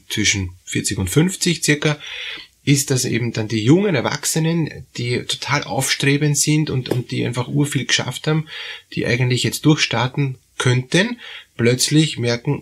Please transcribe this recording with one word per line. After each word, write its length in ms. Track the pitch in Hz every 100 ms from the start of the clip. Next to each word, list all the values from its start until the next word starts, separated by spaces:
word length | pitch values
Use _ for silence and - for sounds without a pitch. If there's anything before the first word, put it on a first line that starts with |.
| -
zwischen 420 | - 101 101 90 90
vierzig 360 | - 117 - 101
und 100 | 92
fünfzig 540 | 147 180 - 180 160
circa, 360 | - 147 156 147 - - - - - _
ist, 280 | - 143 -
dass 140 | 127 123
eben 280 | 117 117
dann 140 | 113 107
die 160 | 110
jungen 320 | 107 175 208 139
Erwachsenen, 880 | 107 - - 160 160 170 151 - - -
die 260 | 120 120
total 400 | - - - 147
aufstrebend 760 | - 131 135 - 139 143 147 143
sind 320 | - 151 151
und, 200 | 131 127
und 200 | 127 -
die 160 | 123 120
einfach 220 | 123 127
urviel 380 | 139 143 131 117
geschafft 420 | - - - 156
haben, 180 | 156 156 - - - -
die 140 | - -
eigentlich 340 | 123 123 123
jetzt 240 | 113 - 151
durchstarten 720 | 151 - 113 127 143 139 127 _ -
könnten, 600 | 127 123 127 165 226 247 - - - -
plötzlich 600 | 117 127 - 151 156 117
merken, 420 | 120 120 - 135